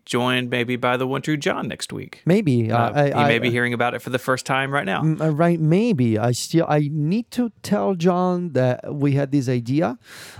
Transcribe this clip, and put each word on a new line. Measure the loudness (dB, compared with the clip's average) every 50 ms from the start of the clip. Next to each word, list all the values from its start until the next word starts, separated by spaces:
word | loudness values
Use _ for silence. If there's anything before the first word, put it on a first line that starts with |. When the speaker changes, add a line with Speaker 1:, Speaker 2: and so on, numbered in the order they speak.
| _
Speaker 1:
joined | -4 -2 0 0 0 0 0 -2 -2
maybe | -2 -2 -2 -2 -2
by | -2 0 0 0 0
the | -2
one | -2 -4 -4
true | -4 -4 -4 -2
John | -2 -2 -4 -4 -6 -8
next | -8 -10 -10 -10 -10
week. | -10 -12 -12 -16 -6 0
Speaker 2:
Maybe. | 0 2 2 2 2 2 2 2 2
Uh, | 0 0 0 0
Speaker 1:
Uh, | 0
Speaker 2:
I, | 0 0
Speaker 1:
you | 2 2 2 2 4
may | 4
Speaker 2:
I, | 2
Speaker 1:
be | 2 0
hearing | 0 0 0 0
about | 0 0 0 -2 -2
it | -4
for | -4 -4
the | -6 -2
first | -2 -2 -2 -2 -2
time | -2 -2 -2 -2 -2 -2
right | -2 -2
now. | -2 -2 0 0
Speaker 2:
Mm, | 0 0 0
uh, | 0 0
right, | 2 2 2 2 2 2
maybe. | 2 4 4 4 4 2 2 2 2 2 2 2
I | 2 0
still, | 0 -2 -2 0 0 2 2 2
I | 2 2 2 0
need | -2 -2 0 0 0 -2 -4 -4
to | -2 -2 -2 -2 -4 _
tell | -4 -2 0 2 2 0 0
John | 2 2 2 2 2 2 0 0 -2 -2 -2
that | 0 2 2 2 0 -2 -6 -8 -4
we | 0 0 2
had | 2 2 0 0
this | 0 0 2 0
idea, | 0 0 0 0 0 0 0 0 -2 -6 _ -20 -20 -20 -20 -18 -18